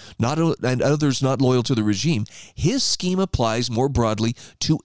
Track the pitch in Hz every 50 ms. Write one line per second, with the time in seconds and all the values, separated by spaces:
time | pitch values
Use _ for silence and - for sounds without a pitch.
0 | - - - - 113 123 147 160 165 165 - - 110 127 127 123 - 135 151 147
1 | 151 143 123 - 135 131 135 123 135 127 127 123 110 - 107 110 107 104 104 98
2 | 117 170 156 107 110 - - - - - - - - 180 262 269 - - - -
3 | 180 180 185 185 190 - - - 120 113 110 123 123 123 113 117 131 143 127 123
4 | 117 110 107 104 113 117 - - - - - - - - 156 -